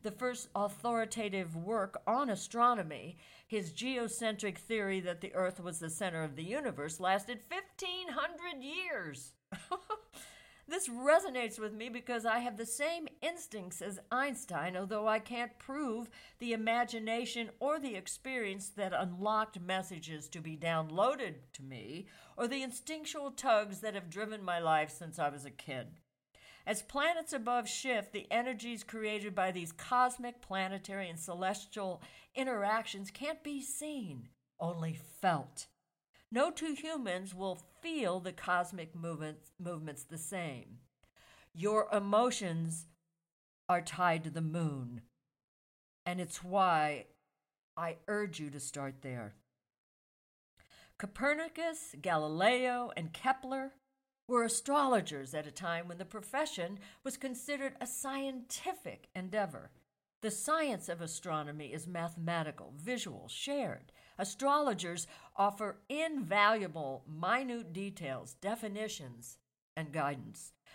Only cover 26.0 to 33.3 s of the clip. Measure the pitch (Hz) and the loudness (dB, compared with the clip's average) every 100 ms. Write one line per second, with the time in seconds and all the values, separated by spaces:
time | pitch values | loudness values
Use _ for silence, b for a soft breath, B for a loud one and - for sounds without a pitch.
26 | _ _ _ B B B - 220 - 277 | _ _ _ B B B -2 -2 -2 2
27 | 311 339 320 277 226 247 220 - 269 233 | 4 2 0 -2 2 2 2 -2 2 2
28 | 202 208 - 226 247 233 233 233 - 226 | 0 -8 0 2 2 -2 -4 -6 -8 -4
29 | 214 214 208 190 185 180 165 - - 247 | -2 0 -2 2 2 0 -6 -8 2 6
30 | 254 247 240 240 - 190 190 196 196 196 | 6 4 -8 -8 -4 -2 0 -2 -4 -4
31 | 185 165 - 175 185 196 - 214 190 180 | -4 -6 -6 0 0 0 -4 -4 -2 -4
32 | B B B 262 262 226 202 220 - 196 | B B B -2 0 2 4 2 0 -6
33 | 202 - 294 | -8 -6 -4